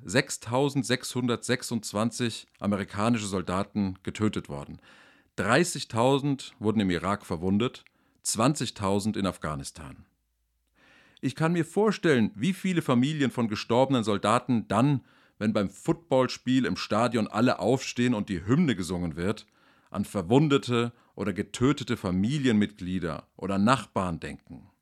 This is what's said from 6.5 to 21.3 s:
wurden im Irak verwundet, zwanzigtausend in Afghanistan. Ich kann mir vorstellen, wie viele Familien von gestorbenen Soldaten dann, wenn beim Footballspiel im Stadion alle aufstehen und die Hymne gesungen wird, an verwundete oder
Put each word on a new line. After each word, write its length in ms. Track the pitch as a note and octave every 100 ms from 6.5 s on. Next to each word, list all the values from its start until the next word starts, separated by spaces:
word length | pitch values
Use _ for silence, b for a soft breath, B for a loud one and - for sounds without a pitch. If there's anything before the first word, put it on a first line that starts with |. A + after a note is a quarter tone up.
| -
wurden 200 | G#2 G#2+
im 120 | G2
Irak 340 | E2+ F2 G2+ -
verwundet, 580 | E2+ F#2 G#2 B2 - - b b b
zwanzigtausend 960 | - G3+ B2 D#3 B2 - G2 G2+ G#2+ G#2
in 80 | F#2+
Afghanistan. 800 | - D#2 D2 C#2 - D#2 - - _ _ _ _ _ _ b b b b b
Ich 160 | C3+ -
kann 180 | D#3+
mir 120 | F3 D3+
vorstellen, 640 | G3+ G#3+ - E3+ C3 G2+ F#2+
wie 180 | D3
viele 280 | F#3 F#3 F3
Familien 500 | - B2 C3+ D#3 C3
von 160 | B2 A#2
gestorbenen 560 | G#2 - A#2+ C3+ C3
Soldaten 640 | A2 G2+ G#2 A#2+ - A#2 -
dann, 360 | G2+ C#3 C3+ b b b b
wenn 160 | G#2+
beim 160 | G#2+ G2
Footballspiel 960 | - - D#3+ _ C3 B2 - B2 C3 A2
im 100 | F#2+
Stadion 520 | - G#2+ A#2 A2+ G#2+
alle 320 | G#2+ B2 -
aufstehen 540 | G2+ B2+ - - B2
und 140 | G#2+ G#2
die 160 | F2+ F#2+
Hymne 300 | C#3+ E3 F#2+
gesungen 400 | E2 F2+ F2 D2+
wird, 320 | F2+ A2 - b b b b
an 160 | - -
verwundete 880 | G2+ E2 C3 D#3 C#3 - A#2+ A#2+ b b -
oder 180 | G2